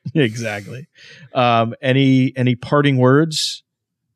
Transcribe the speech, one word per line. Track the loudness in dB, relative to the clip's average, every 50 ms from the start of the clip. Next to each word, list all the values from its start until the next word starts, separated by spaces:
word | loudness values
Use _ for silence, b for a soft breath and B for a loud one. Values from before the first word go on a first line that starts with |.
| _ -6 -2
Exactly. | 0 0 0 -2 -6 -8 -8 -8 -10 -12 -14 -18 -18 -18 _ B B B B B B -20 B -2
Um, | 0 0 2 2 2 0 -2 -4 -6
any, | -2 0 0 2 2 4 4 2 2 0 -2
any | -2 -2 -2 -2
parting | -2 -4 0 0 2 2 2 2
words? | 4 4 4 4 4 2 0 -4 -6 -8 -8 -8 -12 _ _ _ _ _ _ _ _ _ _ _